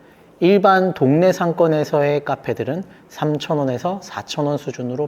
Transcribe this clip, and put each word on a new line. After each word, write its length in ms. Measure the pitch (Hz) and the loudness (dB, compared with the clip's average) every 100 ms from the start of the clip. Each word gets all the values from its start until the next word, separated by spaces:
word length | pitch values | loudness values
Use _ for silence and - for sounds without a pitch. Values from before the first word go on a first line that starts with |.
| _ _ _ - | _ _ _ -2
일반 520 | 175 202 196 190 185 | 2 4 4 4 2
동네 380 | - 131 151 185 | 2 2 4 4
상권에서의 920 | 175 170 170 165 151 147 151 143 147 | 2 0 2 2 2 0 0 0 0
카페들은 580 | 143 131 - 117 113 165 190 - _ | -4 -6 -4 -4 -4 -6 -8 -16 _
삼천 520 | - 151 151 - 151 | -6 -4 -4 -4 -2
원에서 420 | 135 120 175 190 | -2 -4 -6 -8
사천 440 | - - - - 147 | -10 -14 -10 -4 -4
원 120 | 143 | -4
수준으로 480 | 139 - 123 131 | -6 -8 -8 -6